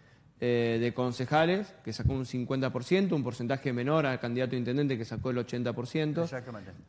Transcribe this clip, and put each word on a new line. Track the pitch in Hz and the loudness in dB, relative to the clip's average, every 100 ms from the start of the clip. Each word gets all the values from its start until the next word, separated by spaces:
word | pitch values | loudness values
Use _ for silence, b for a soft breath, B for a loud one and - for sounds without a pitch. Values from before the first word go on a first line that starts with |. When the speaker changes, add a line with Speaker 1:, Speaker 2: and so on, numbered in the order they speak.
| b b b - | b b b -2
Speaker 1:
eh, | 123 120 117 113 | 2 4 4 2
de | 120 | 2
concejales, | 117 127 120 123 151 165 190 208 - | 0 -2 -2 2 4 4 2 -2 -10
que | - | -10
sacó | 110 107 | -2 0
un | 135 123 | 0 -2
cincuenta | 123 120 135 131 | -4 -2 0 0
por | 123 | -2
ciento, | 123 185 196 165 | 2 2 4 0
un | |
porcentaje | 123 117 120 135 139 | -2 -2 -2 0 0
menor | 120 127 160 143 | 0 2 4 2
al | 127 | 0
candidato | 120 120 127 | -2 0 0
a | 127 | 0
intendente | 120 135 147 123 | 0 0 0 -2
que | 113 | -4
sacó | - 131 | -4 -2
el | 123 | -2
ochenta | 117 123 120 | -2 -2 -2
por | 120 120 | -2 -4
ciento. | 160 151 156 | -2 0 0
Speaker 2:
Exactamente. | 165 131 120 110 95 - | -2 -4 -10 -12 -14 -16